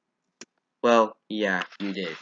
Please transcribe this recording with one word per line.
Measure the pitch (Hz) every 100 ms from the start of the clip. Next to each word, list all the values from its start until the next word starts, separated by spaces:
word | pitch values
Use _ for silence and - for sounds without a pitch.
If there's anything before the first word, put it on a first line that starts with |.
| _ _ _ _ - _ _ _
Well, | 123 117 110 - -
yeah, | 107 101 92 - -
you | 101
did. | 92 87 78